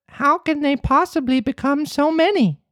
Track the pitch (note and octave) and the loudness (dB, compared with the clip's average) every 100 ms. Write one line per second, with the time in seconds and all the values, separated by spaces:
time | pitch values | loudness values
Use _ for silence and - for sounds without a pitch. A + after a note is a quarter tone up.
0 | _ - C#4 E4 - D4 C#4+ C#4 - C#4 | _ -4 0 0 0 -2 0 -2 0 0
1 | F4 E4 B3+ C4 A#3 - C4+ C#4+ D4 - | 0 -2 -2 0 -2 -4 -2 -2 -2 -2
2 | D4+ D#4+ E4+ G4+ G#3 C#3+ _ | 0 2 2 2 0 0 _